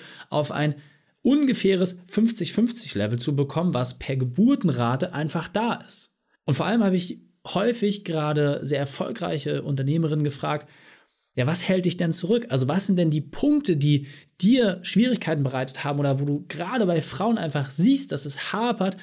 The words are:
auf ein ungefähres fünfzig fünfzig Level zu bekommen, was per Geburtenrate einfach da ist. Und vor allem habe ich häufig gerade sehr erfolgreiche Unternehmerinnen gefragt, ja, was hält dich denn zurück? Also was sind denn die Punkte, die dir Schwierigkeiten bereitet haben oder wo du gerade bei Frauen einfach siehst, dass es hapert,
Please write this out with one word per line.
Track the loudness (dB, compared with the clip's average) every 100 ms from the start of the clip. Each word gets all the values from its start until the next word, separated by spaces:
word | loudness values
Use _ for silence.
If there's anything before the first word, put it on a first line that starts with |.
| -10 -20 -6
auf | -4 -2
ein | -2 -2 -4 -10 _ _ _
ungefähres | 2 4 2 2 2 2 0 -4 -6
fünfzig | 0 2 2 -2
fünfzig | 0 0 0 -4 -2
Level | -2 0
zu | 0 0
bekommen, | 0 0 0
was | 0 -2 -4
per | -4 -2
Geburtenrate | 0 4 4 4 2 0 0 0 -2
einfach | -4 -4 -4 -4
da | -2 -2
ist. | -4 -8 -12 -12 _ _ _
Und | -2
vor | 0 2
allem | 2
habe | 4 2
ich | 0 -8 -18 _ -6
häufig | -2 0 0 0 -2
gerade | -4 -2 0 2 0 0
sehr | -2 -2
erfolgreiche | -2 -4 -6 -6 -4 -4 -2 -4
Unternehmerinnen | -2 -2 0 0 0 0
gefragt, | -2 -2 -4 -4 -8 _ -20 -20 _ _ _ -2
ja, | 0
was | 0
hält | 2 2
dich | 2 0
denn | 0
zurück? | 0 0 0 0
Also | 0 0
was | 2 2
sind | 2
denn | 2
die | 0
Punkte, | -2 -2 2 2 2 2
die | 4 2 0 -14 -20 0
dir | 4 4 4 0
Schwierigkeiten | 0 2 4 2 0 0
bereitet | 0 -2 -4 -4
haben | -4 0
oder | 0 0
wo |
du | 0 -2 -4
gerade | -8 -4 0 2
bei | 2
Frauen | -2 -2 0 0
einfach | 0 -2 -2
siehst, | 2 4 4 0
dass | -4 -4
es | -6 -6
hapert, | -2 -2 0 -2 -4